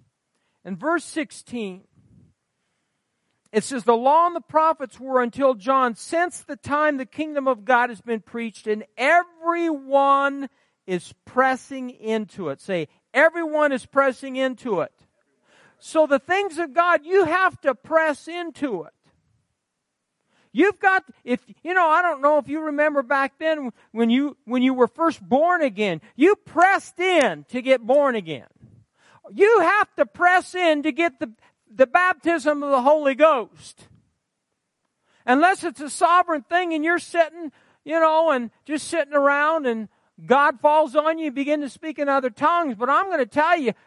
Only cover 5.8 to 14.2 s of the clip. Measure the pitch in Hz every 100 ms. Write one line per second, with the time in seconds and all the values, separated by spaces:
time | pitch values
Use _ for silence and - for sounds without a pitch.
5.8 | 247 208 - 330 349 - - 269 - 285
6.8 | 302 277 262 - 311 294 269 233 202 247
7.8 | 247 202 240 226 - 233 233 - 214 214
8.8 | - - 262 349 359 330 330 339 339 285
9.8 | 269 277 277 277 277 277 269 _ _ _
10.8 | - 180 - - - 254 262 262 - 269
11.8 | 247 254 220 220 202 - 160 139 - 180
12.8 | 151 _ _ 240 320 339 320 302 294 262
13.8 | - 277 277 -